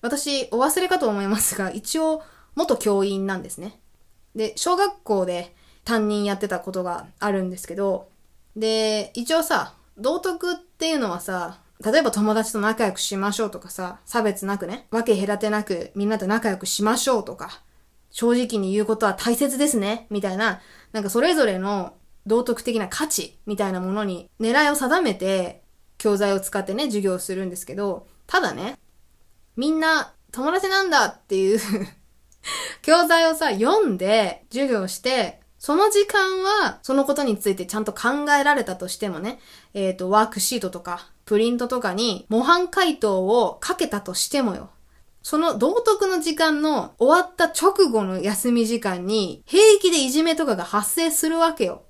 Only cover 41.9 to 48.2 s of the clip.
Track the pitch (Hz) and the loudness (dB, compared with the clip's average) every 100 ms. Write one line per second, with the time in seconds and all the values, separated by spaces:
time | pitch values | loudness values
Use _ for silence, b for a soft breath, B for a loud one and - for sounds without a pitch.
41.9 | 180 240 190 - 220 254 349 359 370 359 | -2 -2 -4 -2 0 4 4 2 0 0
42.9 | 302 214 190 185 233 202 - - 359 339 | 2 0 0 2 2 2 -2 -6 -2 -2
43.9 | 202 190 185 - 285 247 180 - _ - | -4 -6 -4 -2 0 0 -2 -10 _ -20
44.9 | _ - _ - 302 330 240 247 440 466 | _ -20 _ -4 0 0 2 2 2 2
45.9 | 415 392 370 311 311 320 294 311 277 - | 2 2 0 -2 0 2 2 0 0 -4
46.9 | - 240 330 359 - 339 330 359 392 359 | 0 4 4 2 0 0 4 2 4 4
47.9 | 226 190 190 | 4 0 -2